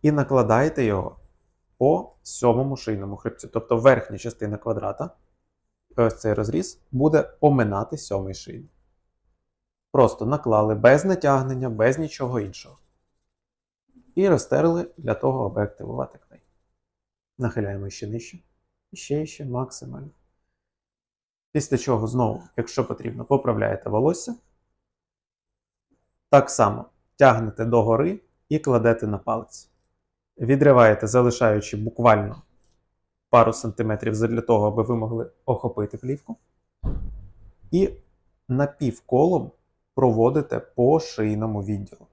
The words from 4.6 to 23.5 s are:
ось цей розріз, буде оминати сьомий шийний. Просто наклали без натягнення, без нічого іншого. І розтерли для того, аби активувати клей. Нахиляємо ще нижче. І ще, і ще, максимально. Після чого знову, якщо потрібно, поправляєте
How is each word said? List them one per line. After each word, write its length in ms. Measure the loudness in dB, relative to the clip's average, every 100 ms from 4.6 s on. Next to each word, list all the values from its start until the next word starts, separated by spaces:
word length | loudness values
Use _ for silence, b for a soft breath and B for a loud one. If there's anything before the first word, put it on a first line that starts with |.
| -6 -6 -6 -8 -12 _ _ _ _ _ _ _ _ -2
ось 240 | 0 0
цей 140 | -4
розріз, 460 | -2 -2 -4 -4 -12 _
буде 380 | 0 2 2 0 _
оминати 580 | 2 4 0 -2 -6 -10
сьомий 360 | -6 -6 -6
шийний. 360 | -12 -16 -18 -20 _ _ _ _ _ _ _ _ _ _ _ _
Просто 340 | 2 2 2 -4
наклали 480 | -4 0 2 2
без 300 | 4 6 6
натягнення, 680 | 2 0 2 0 0 -6 -6
без 280 | 0 0 0
нічого 420 | -8 -6 -6 -4
іншого. 380 | -6 -12 -20 -20 _ _ _ _ _ _ _ _ _ _ _ _ _
І 140 | 0 2
розтерли 600 | 2 2 0 2 0 -6 -10
для 180 | -6
того, 320 | -2 -2 -2 -4
аби 160 | -4
активувати 560 | -6 -6 -12 -8 -10 -12 _
клей. 120 | -20 _ _ _ _ _ _ _ _ _ -6
Нахиляємо 520 | -6 -4 -6 -8 -12
ще 160 | -12 -12
нижче. 320 | -12 -12 -20 _ _ _ _ _
І 40 | -20
ще, 260 | -8 -6
і 40 | -6
ще, 180 | -12
максимально. 680 | -8 -8 -8 -12 -16 -16 -18 _ _ _ _ _ _ _ _ _ _ _ _ _ _
Після 260 | -6 -2 -4
чого 280 | 0 -2 -2
знову, 360 | -2 -2 -4 -10 -10
якщо 320 | -6 -4 -4
потрібно, 360 | -6 -10 -12
поправляєте 680 | -2 0 0